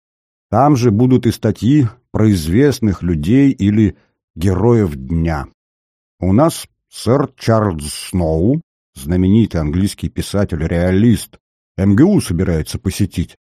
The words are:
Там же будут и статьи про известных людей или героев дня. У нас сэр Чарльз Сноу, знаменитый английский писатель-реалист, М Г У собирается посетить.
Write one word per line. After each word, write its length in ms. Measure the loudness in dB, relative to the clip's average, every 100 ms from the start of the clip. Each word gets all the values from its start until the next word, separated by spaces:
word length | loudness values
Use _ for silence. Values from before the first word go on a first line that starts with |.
| _ _ _ _ _
Там 260 | 0 2 2
же 140 | 2
будут 360 | 2 2 2 0
и 40 |
статьи 580 | -2 -4 -2 0 2 0 -6 _
про 200 | 0 2
известных 720 | 2 0 2 2 0 -2 -2
людей 480 | -4 -2 0 2 2
или 460 | 2 0 2 2 0 _ _ _
героев 600 | -4 -2 0 2 2 0
дня. 540 | -4 -6 -2 -2 -4 -8 _ _ _ _ _ _ _
У 120 | 0
нас 340 | 2 2 -2 -14 _ _
сэр 420 | -8 -2 0 -2 _
Чарльз 560 | 0 2 0 -4 -10
Сноу, 720 | -14 -6 -2 0 0 0 -2 -6 _ _
знаменитый 680 | -14 -4 0 4 4 2 -2
английский 480 | -2 -2 -4 -4 -8
писатель-реалист, 1300 | -8 -4 -4 -2 -4 -4 -2 0 2 2 2 -4 _ _ _ _ -2
М 180 | 2
Г 100 | 4
У 160 | 4 2
собирается 580 | -2 -2 -2 -2 -4 -6
посетить. 580 | -6 -4 -4 -4 -8 -10 _